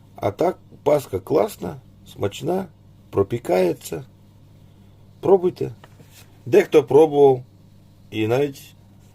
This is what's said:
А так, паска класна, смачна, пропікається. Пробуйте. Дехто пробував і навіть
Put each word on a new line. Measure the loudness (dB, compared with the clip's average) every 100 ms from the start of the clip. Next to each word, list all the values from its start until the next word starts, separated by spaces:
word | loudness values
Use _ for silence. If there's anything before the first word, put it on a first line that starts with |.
| -20 -8
А | -6
так, | -2 -2 -2 -12 -6
паска | 0 0 0 -8
класна, | -2 0 0 -4 -12 -12 -18 -20 -20
смачна, | -8 -8 -6 -6 -6 -6 -16 -20 -20 -10
пропікається. | -4 -2 -4 -2 0 0 -4 -10 -14 -14 -20 -20 -20 -20 -20 -20 -20 -20 -20 -20 -6
Пробуйте. | 2 2 2 -4 -10 -10 -20 -20 -20 -20 -20 -20 0
Дехто | 2 4 2
пробував | 4 4 4 6 4 4 -4 -20 -20 -20 -20 -20 -14
і | -6 -2
навіть | 0 -2 -6 -20 -20 -20 -20 -20